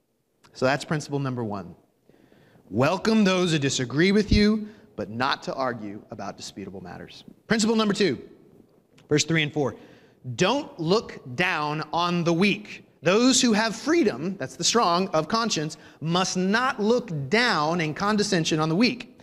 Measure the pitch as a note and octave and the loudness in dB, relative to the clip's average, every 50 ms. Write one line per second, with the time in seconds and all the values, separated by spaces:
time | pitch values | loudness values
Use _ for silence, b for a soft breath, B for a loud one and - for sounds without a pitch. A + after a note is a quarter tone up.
0 | _ _ _ _ _ _ _ _ _ _ - - C3 B2+ C#3+ C#3+ - - E3 D3 | _ _ _ _ _ _ _ _ _ _ -6 -2 0 0 0 0 -2 -4 -4 -4
1 | - - C#3+ C#3 C#3 C3 B2+ B2 A#2 G#2 G2+ G2 E2+ F2+ - - _ _ _ _ | -4 -6 -6 -4 -4 -4 -6 -6 -6 -6 -8 -8 -10 -14 -18 -20 _ _ _ _
2 | _ b b b b b b b b b b b b - F#2+ A2+ C3 D#3 F#3 F#3 | _ b b b b b b b b b b b b -4 0 2 2 2 2 0
3 | - G#3+ A3 A3 G#3 F#3+ F#3 F3+ F3+ E3+ D#3+ D3+ C#3 C#3 - - B2+ A#2 C3 D3 | 0 2 4 4 4 4 4 2 2 2 2 0 0 0 -2 -2 -4 -2 0 2
4 | F3+ G3 G3 G#3+ G3+ - - G3+ G#3 G#3 A3 G#3+ G#3 B B B B B _ - | 4 4 4 2 2 4 4 4 6 4 2 0 -4 B B B B B _ -10
5 | G2+ F#2+ A2 A#2 C3 C#3 D3 - - F#3 - - C3 B2+ A#2+ A2 G#2 G2+ G2+ A2 | -8 -8 -4 -2 -2 -2 -2 -4 -6 -8 -6 -4 -4 -4 -4 -6 -8 -12 -12 -14
6 | - - A#2 G#2 G2 G2 - - - - - G#2 F#2+ F#2+ F#2 F#2+ F2+ F2 F2 F2 | -16 -16 -14 -12 -12 -12 -12 -12 -16 -16 -14 -12 -12 -12 -14 -14 -14 -14 -14 -14
7 | E2+ - - - - - - _ _ - G#3+ A#3 G3+ G#3+ A#3 A3 A3 G#3 G3 - | -16 -18 -18 -20 -20 -20 -20 _ _ -2 0 0 2 2 2 2 2 2 2 2
8 | G3+ E3+ A#2 - - - - - - _ - - - _ _ _ _ _ _ - | 2 2 0 -2 -6 -12 -20 -20 -20 _ -20 -20 -20 _ _ _ _ _ _ -20
9 | - - D3 D3 - - E3 D#3+ D3+ C#3+ - D3+ C#3 A2+ B B B B B B | -4 0 0 0 2 2 0 0 0 0 -2 -2 -2 -2 B B B B B B
10 | B B B B - B2+ A#2+ A2 F3 G3 B3+ C#4+ D4+ - - - D#3+ D#3+ G3 A#3 | B B B B -14 -10 -2 0 2 2 2 0 -2 -6 -8 -6 0 0 2 0
11 | - - - - - C3 B2 A#2+ F3+ F#3 F3 D#3 D3+ D3 D3+ C#3+ D3+ - - E3 | 0 -4 -10 -16 -14 -8 -4 -2 -2 0 0 -2 -2 -2 -4 -4 -6 -4 -2 0
12 | F3 F3 F3 F3 D#3+ E3+ E3+ D#3+ G3+ G3+ - - - - - - - _ _ _ | 0 0 0 0 2 2 2 4 2 2 2 -2 -6 -12 -18 -20 -20 _ _ _
13 | - D#3+ F#3+ A3 B3 C4 B3 - B3+ A#3+ G#3+ G#3 A3+ A3+ F#3+ - - C#4+ F4 E4+ | 0 2 4 4 4 4 4 4 4 4 2 2 0 0 -4 -4 -2 0 2 2
14 | C#4+ F#3+ B2 B2 D#3 G3 F#3 - C3 C3 - - F3 - - A#3 A3+ F3 E3+ F3+ | 2 2 0 -2 -4 -6 -6 -6 -8 -10 -8 -4 -2 0 2 4 4 4 4 2
15 | F#3+ F#3+ E3 D#3 D#3 - A3+ A3+ A#3 G#3+ - E3 D3+ D#3+ - B B B B B | 2 2 0 -2 0 0 0 -2 0 -2 -2 -4 -4 -6 -8 B B B B B
16 | D3 D#3+ E3+ F3+ F#3 - - F#3+ F3+ F#3+ G#3 A#3 B3+ C4+ C4 - G3+ G#3+ B3 B3 | -4 0 0 0 0 0 0 0 0 0 0 0 0 -2 -2 0 0 2 2 0
17 | B3 - D#3+ C#3+ C3+ C3 G3+ A3+ B3 A#3+ G3 D#3 D3+ D#3 E3+ F3 D#3+ D#3 C#3+ - | 0 -4 -6 -8 -4 0 2 2 2 2 2 2 0 0 0 0 -2 -2 -4 -2
18 | G3 G#3 A3 G#3 G#3 G#3 G3 E3+ D#3 - D3+ D#3 D#3 D#3+ D#3+ F#3+ B3 G3+ B2 - | 0 0 2 2 2 2 0 0 0 0 0 0 2 2 2 2 2 2 0 -2
19 | - - B B | -8 -16 B B